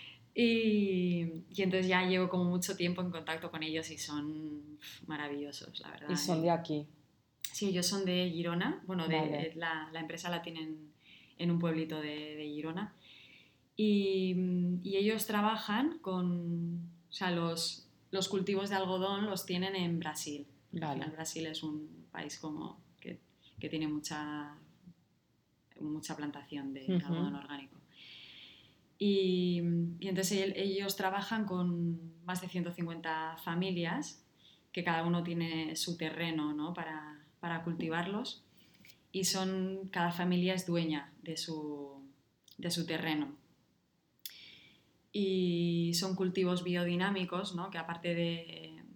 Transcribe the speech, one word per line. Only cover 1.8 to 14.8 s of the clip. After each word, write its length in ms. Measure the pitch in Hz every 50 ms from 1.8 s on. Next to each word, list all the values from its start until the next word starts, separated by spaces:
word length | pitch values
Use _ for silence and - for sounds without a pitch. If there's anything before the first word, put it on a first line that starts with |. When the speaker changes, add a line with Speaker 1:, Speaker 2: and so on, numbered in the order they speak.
| 185 185
Speaker 1:
ya 140 | 185 185 185
llevo 220 | 185 185 185 185 180
como 160 | 180 180 180
mucho 320 | 175 180 180 180 - 190
tiempo 240 | - 175 175 175 185
en 100 | 180 180
contacto 400 | 170 160 - - 160 160 170 165
con 120 | 165 160 156
ellos 280 | 156 156 160 160 156
y 60 | 160
son, 800 | - - - 147 147 147 151 156 156 156 151 147 147 147 151 151 147
pf, 280 | - - - - -
maravillosos, 760 | - 156 147 147 143 143 143 143 143 143 - - - - -
la 100 | - - -
verdad, 180 | - 147 147
Speaker 2:
Y 60 | - -
son 220 | - 185 175 160
Speaker 1:
¿eh? 20 | 165
Speaker 2:
de 80 | 170
aquí. 360 | 170 165 165 - 156 147 151 - - - _ _ _ _ _ _ _ _
Speaker 1:
Sí, 280 | - - - - 214 196
ellos 180 | 180 180 175
son 180 | 180 208 196 190
de 240 | 180 180 180 180 180
Girona. 520 | 160 165 170 170 170 175 190 262 359 - -
Bueno, 220 | 180 185 180 165 160
de, 80 | 160
Speaker 2:
Vale. 360 | 156 156 151 147 147 151 160 160
Speaker 1:
la, 320 | 160 170 165 160 156 156 156 -
la 60 | 165
empresa 280 | 160 156 165 170 - 175
la 140 | 175 165 170
tienen 500 | 170 165 160 160 156 156 156 151 - - _ _ - - - - - - -
en 120 | 170 175
un 80 | 170 170
pueblito 440 | 170 165 165 160 160 160 160 156 151
de, 340 | 151 147 151 151 151 151
de 80 | 151 151
Girona. 480 | 151 147 151 151 160 165 185 214 208 - - - - - - - - - - - _ _ _ _ _ _ -
Y, 580 | 214 208 208 202 196 190 190 190 185 185 185 180 185 180 180 180 180 175 180 180